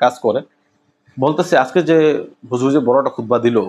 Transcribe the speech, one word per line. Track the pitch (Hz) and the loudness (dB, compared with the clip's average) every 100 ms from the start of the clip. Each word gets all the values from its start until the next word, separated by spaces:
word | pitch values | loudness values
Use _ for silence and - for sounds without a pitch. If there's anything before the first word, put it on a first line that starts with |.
কাজ | 123 - 117 | -2 -2 -4
করে, | 120 147 _ _ _ _ _ _ - | -4 -6 _ _ _ _ _ _ -4
বলতেছে | 139 156 - 151 | -2 0 0 0
আজকে | - 185 156 | 2 0 2
যে | 160 156 143 - - 120 | 2 2 0 -6 -18 -8
হুজুর | 123 131 143 | -4 0 0
যে | 120 | 2
বড় | 135 | 0
একটা | 131 - | 0 -6
খুতবা | 113 120 120 | -4 -2 0
দিল | 117 | 0